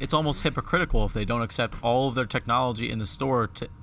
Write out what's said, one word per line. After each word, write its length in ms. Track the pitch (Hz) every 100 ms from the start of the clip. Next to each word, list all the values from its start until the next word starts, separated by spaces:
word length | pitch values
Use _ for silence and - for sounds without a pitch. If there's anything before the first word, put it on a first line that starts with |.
it's 140 | 131
almost 280 | 156 156 139
hypocritical 600 | 156 156 - 175 170 113 -
if 60 |
they 120 | 107
don't 180 | 104 120
accept 400 | 113 - 113 -
all 260 | 117 123 135
of 60 |
their 100 | 123 117
technology 640 | 127 - 120 127 110 117
in 80 | 113
the 80 | 104
store 420 | - 135 127 107
to 200 | - - -